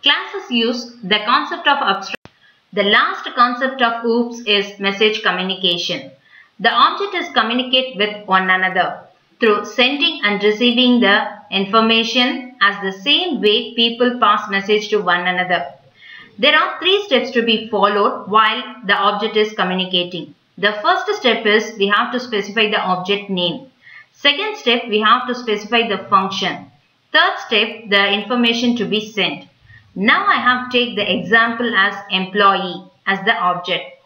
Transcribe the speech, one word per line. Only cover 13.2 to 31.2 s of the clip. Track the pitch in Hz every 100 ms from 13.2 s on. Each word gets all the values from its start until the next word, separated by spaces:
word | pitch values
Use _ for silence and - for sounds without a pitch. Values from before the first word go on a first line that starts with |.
| 359 254
way | 202 214 233 240
people | 233 233 247 240
pass | 214 208 208
message | 196 196 214 214
to | 208
one | 180 175 180
another. | 180 175 175 - - _ _ - - - -
There | 247 311
are | 370 -
three | 330 403 403
steps | 254 -
to | 240
be | 233 220 -
followed | 208 202 202 202 - -
while | 214 220 233 247 - 196
the | 196
object | 196 - 220 214
is | 214
communicating. | - 185 185 185 185 175 180 165 - _ -
The | 202 214
first | - 370 381 403
step | 247 226 214
is | 214 233 -
we | 196
have | 208 240
to | 247
specify | - 208 202 208 214
the | 202
object | 185 180 180 202 202
name. | 185 175 - - _ - - -
Second | _ 294 285 427 427
step, | - 233 226
we | 214
have | 214 240 247
to | 240
specify | - 208 - 240 214
the | 190 -
function. | 196 190 - 185 - - _ _ _ _
Third | 302 349 370 -
step, | 214 220 - 214
the | 202 196
information | 202 202 247 233 233 247 226
to | 185
be | 214 208
sent. | - 175 - - _ _ - _ -
Now | 202 - 403
I | 311
have | 233 247 -
take | 240 240 202
the | 180
example | 180